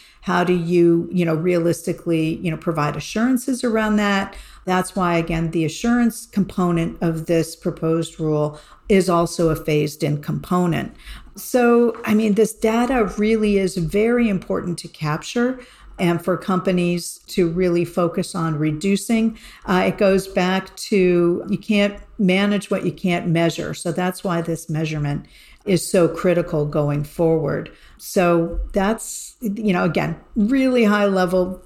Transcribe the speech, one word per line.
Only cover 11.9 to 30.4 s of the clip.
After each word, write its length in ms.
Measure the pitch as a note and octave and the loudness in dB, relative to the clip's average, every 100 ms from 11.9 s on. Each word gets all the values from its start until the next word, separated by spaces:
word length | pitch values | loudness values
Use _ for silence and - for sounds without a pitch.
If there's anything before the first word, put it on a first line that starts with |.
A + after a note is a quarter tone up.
| - - | 0 0
I 100 | G#3+ | 2
mean, 180 | A3 | 2
this 200 | G3+ G#3 | 2 2
data 600 | - A3 A3+ B3 C4 G3+ F#3+ | 2 0 2 2 2 0 0
really 400 | G#3+ A3+ G#3+ G3 | 0 2 2 2
is 180 | F#3+ F#3 | 0 -2
very 520 | D#3+ G3+ A3 A#3+ A#3 | -2 0 2 2 2
important 500 | F#3 - F#3 F3 E3 | 0 -2 -4 -4 -6
to 80 | D#3+ | -10
capture 720 | - D3+ D#3+ - A#3+ B3 B3+ - - - - | -8 -4 -4 -4 -2 -2 -2 -10 -20 -20 -2
and 240 | F3+ E3+ | 0 0
for 140 | E3+ F3 | 0 -2
companies 840 | - F#3 F#3 F3+ F3 F3 - - - | 0 0 0 0 0 -2 -6 -14 -8
to 220 | - E3+ | 0 0
really 360 | E3+ F#3 F3 E3+ | 2 2 2 0
focus 480 | - F3 F3+ F3 | 0 -2 -2 -4
on 240 | F#3+ E3 D3+ | -4 -2 0
reducing. 800 | D3+ D3+ G3 G3+ - A3+ A3+ A3 - - - | -2 0 0 0 0 0 0 -2 -14 -16 -2
Uh, 180 | F#3 F#3+ | 0 2
it 100 | F#3 | 2
goes 300 | G3+ F#3+ F#3 | 2 2 0
back 480 | - F3+ F#3+ F#3+ - | -2 0 -2 -4 -12
to 680 | - G#3 F3+ F3 E3+ F3 - | -2 2 4 4 2 0 -2
you 80 | G3+ | -6
can't 420 | - G#3 G3+ G3+ - - | 0 2 2 -2 -14 -2
manage 540 | F#3+ F#3 G#3 G#3 - | 2 2 2 0 -2
what 140 | G3 F3+ | -4 -4
you 60 | |
can't 360 | - F#3 F3 E3+ | -4 -2 -2 0
measure. 460 | E3 E3+ E3 D3+ | 2 0 -2 -6
So 180 | D3+ F3+ | -6 -6
that's 320 | D#3+ F3+ F#3 | -2 -4 -4
why 180 | G3 E3+ | -4 -4
this 280 | E3 D#3+ - | -4 -6 -4
measurement 560 | D#3 D#3 D#3 D3 C#3+ - - - - - | -4 -2 -2 -2 -4 -8 -20 -20 -14 0
is 240 | F3 - | 0 2
so 180 | G3 E3 | 2 2
critical 580 | E3 F#3 F3 E3+ D#3+ D3 | 2 2 2 0 -2 -2
going 380 | D3+ D3 C#3+ | 0 0 0
forward. 720 | D3 - E3 D#3+ D3+ D3+ D#3 - - - | -4 -2 2 2 0 -4 -6 -14 -20 -20
So 600 | - G#3 F3 E3+ E3 - - | -4 0 4 2 2 -4 -4
that's, 640 | G#3 G3 A3 - - - - | 0 0 -2 -6 -14 -14 -8
you 320 | A#3 G3+ G#3+ | -6 -2 0
know, 100 | F3+ | 0
again, 360 | F#3 D#3 D#3 E3 - | 0 0 -2 -6 -8
really 480 | - | -2